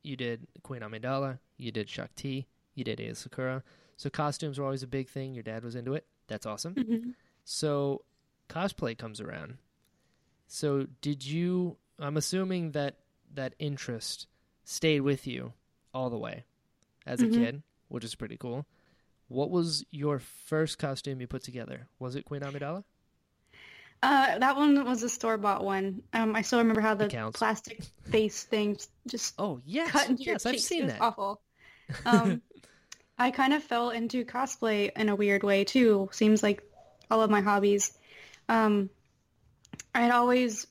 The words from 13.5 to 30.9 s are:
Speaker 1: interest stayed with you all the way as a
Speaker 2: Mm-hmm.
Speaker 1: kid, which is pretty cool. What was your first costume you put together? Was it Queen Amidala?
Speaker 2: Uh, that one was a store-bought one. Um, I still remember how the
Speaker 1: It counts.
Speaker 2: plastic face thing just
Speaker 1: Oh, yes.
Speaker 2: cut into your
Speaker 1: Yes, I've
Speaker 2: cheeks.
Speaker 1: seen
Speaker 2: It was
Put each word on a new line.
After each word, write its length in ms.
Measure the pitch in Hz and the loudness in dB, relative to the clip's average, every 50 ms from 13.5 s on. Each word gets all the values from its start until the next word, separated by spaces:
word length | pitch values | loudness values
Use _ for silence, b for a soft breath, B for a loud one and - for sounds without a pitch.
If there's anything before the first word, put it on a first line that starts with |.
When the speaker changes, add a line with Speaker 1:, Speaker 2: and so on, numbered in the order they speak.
| - _ | -8 _
Speaker 1:
interest 680 | 156 147 143 131 - - 120 110 - - - - - _ _ _ _ _ _ _ _ | -6 -6 -6 -6 -6 -8 -8 -8 -8 -10 -10 -10 -14 _ _ _ _ _ _ _ _
stayed 360 | - - - - 160 156 143 | -12 -8 0 2 2 2 4
with 260 | 135 143 143 135 - | 2 2 0 0 -4
you 260 | 135 123 127 123 120 - _ _ _ _ _ _ _ - | -8 -8 -8 -8 -10 -12 _ _ _ _ _ _ _ -6
all 160 | 131 131 123 | -4 -4 -4
the 80 | 117 | -4
way 280 | 110 110 113 - - - _ _ _ _ _ _ _ _ _ _ _ _ | -6 -8 -8 -10 -12 -16 _ _ _ _ _ _ _ _ _ _ _ _
as 160 | - - 247 | -6 0 2
a 40 | 247 | 2
Speaker 2:
Mm-hmm. 160 | 226 220 233 233 | 4 4 2 2
Speaker 1:
kid, 200 | 226 - 143 - _ _ _ _ | 2 -2 -8 -12 _ _ _ _
which 160 | _ - 123 113 | _ -10 -10 -10
is 120 | 113 - | -10 -12
pretty 220 | - - 107 113 | -12 -12 -12 -12
cool. 280 | 117 - 127 117 135 147 _ _ _ _ _ _ _ _ _ _ _ _ | -10 -10 -8 -8 -8 -8 _ _ _ _ _ _ _ _ _ _ _ _
What 220 | _ 123 127 147 175 | _ -4 -4 -2 0
was 360 | 180 175 170 170 160 - - _ | 2 0 0 2 -2 -4 -6 _
your 280 | - 147 143 147 147 135 | -10 -4 -2 -2 -2 -2
first 580 | - - - - - - 160 156 160 156 - | -6 -12 -20 -20 -8 -4 0 0 0 0 -2
costume 440 | - - 143 139 131 - 147 135 131 | -4 -4 -6 -6 -6 -8 -8 -8 -8
you 60 | 123 | -8
put 160 | 120 - 131 - | -8 -10 -10 -10
together? 440 | - 123 123 113 - 131 127 120 _ _ _ | -10 -12 -10 -10 -10 -12 -14 -16 _ _ _
Was 160 | 127 127 127 | -10 -8 -8
it 100 | 143 - | -8 -10
Queen 160 | - 147 139 | -8 -10 -8
Amidala? 420 | 139 139 139 143 143 143 165 190 202 _ _ _ _ _ _ _ _ _ _ _ B B B B B B B B B B B B - | -8 -8 -8 -8 -8 -6 -8 -8 -10 _ _ _ _ _ _ _ _ _ _ _ B B B B B B B B B B B B 2
Speaker 2:
Uh, 360 | 262 285 269 262 262 - 202 | 6 6 6 6 6 4 4
that 160 | 254 262 277 | 4 4 4
one 280 | 269 294 302 285 277 269 | 6 6 8 8 6 6
was 200 | 240 254 220 226 | 2 0 0 -2
a 60 | 240 | -4
store-bought 540 | - - - 226 220 220 202 208 196 - 190 | -4 -2 0 0 0 2 2 0 0 2 0
one. 380 | 196 196 190 190 196 185 190 - _ | 0 0 0 0 -2 -4 -6 -10 _
Um, 240 | - 226 226 220 214 | -2 0 2 2 2
I 60 | 226 | 0
still 180 | 220 - - 240 | 0 2 4 6
remember 220 | 226 226 220 220 | 6 6 6 4
how 140 | 208 220 214 | 4 2 4
the 100 | 202 214 | 2 0
Speaker 1:
It 60 | 208 | -2
counts. 260 | - - 110 - 226 | 0 -4 -6 -6 -2
Speaker 2:
plastic 460 | - 226 220 220 - - - - - - - _ _ - - | 0 0 0 0 -2 -6 -16 -16 -14 -16 -18 _ _ -8 0
face 340 | - 220 220 208 - - - | 2 4 4 2 0 -6 -6
thing 340 | _ 233 214 208 208 208 - - - _ _ _ | _ -2 0 0 0 -2 -4 -8 -20 _ _ _
just 280 | 247 - 226 - - - | -10 -8 -6 -6 -8 -6
Speaker 1:
Oh, 240 | - 190 208 151 123 127 | -4 -4 -4 -4 -8 -10
yes. 280 | 143 190 285 330 - | -6 -4 -4 -4 2
Speaker 2:
cut 180 | - 285 294 - | 2 2 2 2
into 140 | 262 240 269 | 0 -2 0
your 100 | - 415 | -4 -4
Speaker 1:
Yes, 100 | 196 - | -2 0
I've 80 | 240 262 | -2 -2
Speaker 2:
cheeks. 100 | 254 - | 0 -2
Speaker 1:
seen 160 | - 359 339 | -2 0 0
Speaker 2:
It 40 | 254 | 0
was 80 | 160 | -2